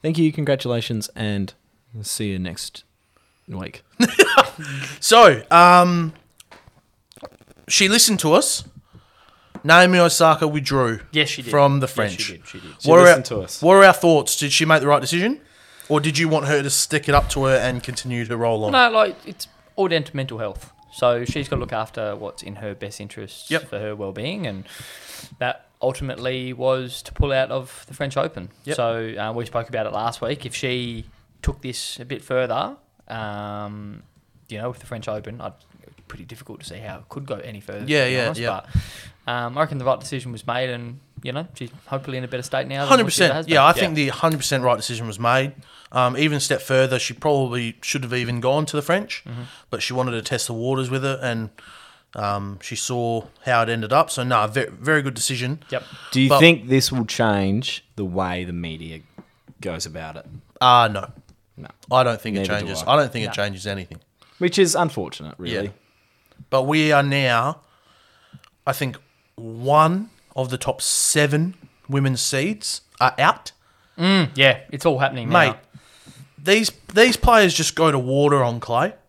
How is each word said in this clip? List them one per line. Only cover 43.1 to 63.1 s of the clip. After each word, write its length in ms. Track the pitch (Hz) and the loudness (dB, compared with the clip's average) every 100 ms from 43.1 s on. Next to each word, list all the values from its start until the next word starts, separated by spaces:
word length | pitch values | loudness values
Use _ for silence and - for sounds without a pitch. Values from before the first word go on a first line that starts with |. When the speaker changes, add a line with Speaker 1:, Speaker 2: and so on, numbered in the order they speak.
Speaker 3:
she 100 | - | 2
ever 40 | 175 | 2
Speaker 2:
percent. 120 | 143 160 | 2 0
Speaker 3:
has 20 | |
Speaker 2:
Yeah, 120 | 156 | 4
Speaker 3:
been. 80 | 143 | 6
Speaker 2:
I 40 | |
think 260 | 170 185 156 | 4 0 0
Speaker 3:
Yeah. 60 | 139 | -2
Speaker 2:
the 20 | - | 0
hundred 200 | 165 156 | -2 0
percent 260 | - 135 | -2 -2
right 120 | 123 117 | 0 -2
decision 300 | - 117 117 | -4 -8 -8
was 120 | 101 | -4
made. 320 | 117 127 139 139 - - - | 0 2 0 -8 -20 -20 -8
Um, 280 | 127 127 127 | 0 0 2
even 180 | 151 147 | 0 0
a 40 | |
step 200 | - 131 | -2 -4
further, 380 | - 131 131 127 | 0 2 2 0
she 160 | - | -6
probably 600 | 117 156 143 131 123 117 - | -4 0 0 0 -4 -6 -8
should 200 | - 147 | -6 -6
have 100 | 127 | -4
even 280 | 123 120 120 | -4 -4 -2
gone 260 | 127 139 151 | 0 0 -2
to 100 | 147 | -6
the 60 | |
French, 400 | 147 180 208 - - | -2 -2 -2 -14 -14
Speaker 3:
Mm-hmm. 160 | 117 123 - _ | -14 -14 -20 _
Speaker 2:
but 120 | 117 | -8
she 100 | - | -6
wanted 160 | 127 127 | -4 -4
to 100 | 117 | -4
test 240 | 110 123 - | -6 -6 -6
the 60 | |
waters 380 | 117 123 131 127 | -6 -4 -4 -4
with 120 | 135 | -4
it, 140 | 135 131 | -4 -6
and, 260 | 131 113 110 - - - - _ _ | -6 -6 -8 -12 -20 -20 -20 _ _
um, 440 | 120 104 101 101 98 | -8 -6 -4 -8 -12
she 140 | - 113 | -12 -10
saw 480 | - 123 117 113 - _ - | -6 -4 -4 -6 -8 _ -2
how 160 | 120 | 0
it 60 | 113 | 0
ended 200 | 117 107 | -2 0
up. 180 | 139 165 | 0 0
So, 120 | - | -2
no, 240 | 127 120 107 | 0 0 0
ve-, 180 | 117 123 | -2 -6
very 300 | - 131 156 | -6 -2 0
good 120 | 139 | 0
decision. 480 | 117 - 127 127 151 - | -6 -6 -4 -6 -8 -8
Speaker 3:
Yep. 140 | 127 - - - | -10 -10 -20 -4
Speaker 1:
Do 80 | 127 | 2
you 80 | 135 | 4
Speaker 2:
But 120 | 139 | 8
Speaker 1:
think 280 | 165 160 113 | 8 6 2
this 240 | 131 - | 2 2
will 140 | 131 110 | -2 -4
change 800 | - 113 101 95 101 127 - _ - | 0 2 2 0 -2 -4 -10 _ -10
the 80 | |
way 400 | 98 90 92 90 | -6 -4 -4 -6
the 80 | 90 | -8
media 480 | 87 85 80 80 80 _ - - _ _ _ | -8 -8 -10 -14 -16 _ -20 -20 _ _ _
goes 240 | 92 82 82 | -10 -10 -10
about 300 | 78 80 78 | -12 -14 -14
it? 100 | - - _ - | -18 -20 _ 0
Speaker 2:
Uh, 280 | 127 123 113 | 4 6 4
no. 180 | 101 - - _ _ _ - | -2 -10 -18 _ _ _ -20
Speaker 1:
No. 120 | 143 - - | -20 -20 -2
Speaker 2:
I 120 | 127 | 2
don't 160 | 123 110 | 2 -2
think 160 | 113 98 | -6 -4
it 40 | |
Speaker 1:
Neither 120 | 95 104 | -4 -4
do 60 | 98 | -6
Speaker 2:
changes. 160 | 92 80 | -8 0
Speaker 1:
I. 60 | |
Speaker 2:
I 40 | 143 | 0
don't 140 | 127 | 0